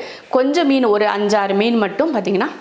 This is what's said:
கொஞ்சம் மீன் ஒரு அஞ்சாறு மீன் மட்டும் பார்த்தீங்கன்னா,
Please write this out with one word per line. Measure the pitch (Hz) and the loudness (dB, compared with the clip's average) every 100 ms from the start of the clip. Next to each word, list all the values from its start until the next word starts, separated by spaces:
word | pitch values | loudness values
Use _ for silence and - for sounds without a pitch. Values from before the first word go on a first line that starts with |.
| - - - 254 | -6 -16 -4 0
கொஞ்சம் | 262 294 302 | 2 2 2
மீன் | 269 240 | 2 2
ஒரு | 208 214 202 | 2 0 0
அஞ்சாறு | 208 214 196 196 | 0 0 0 0
மீன் | 226 233 202 | 2 2 0
மட்டும் | - 311 | 0 -2
பார்த்தீங்கன்னா, | 247 185 185 269 - | -2 -2 -2 -2 -6